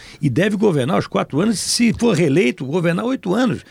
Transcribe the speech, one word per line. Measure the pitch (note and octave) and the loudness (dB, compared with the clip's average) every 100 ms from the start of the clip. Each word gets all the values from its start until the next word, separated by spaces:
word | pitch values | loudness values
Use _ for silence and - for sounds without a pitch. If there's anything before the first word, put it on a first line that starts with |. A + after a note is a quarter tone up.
| - - | -18 -4
e | D3 | -2
deve | A#2 G#3 G3+ | 0 0 2
governar | G#3+ D3+ B2 G3 | 2 2 0 -2
os | - | -2
quatro | G3 - C3+ | -4 -2 0
anos, | G#3+ | 0
se | G3 - - A#3 | -2 -2 0 0
for | - A#3 D#3+ | 2 0 2
reeleito, | E3 C#3 A#3+ - C3 | 2 2 2 -2 -4
governar | F3 E3+ F3 A3+ | -2 0 0 -2
oito | C4 F#3+ | -4 -2
anos. | G3+ B3+ A#2 - | 0 0 0 -6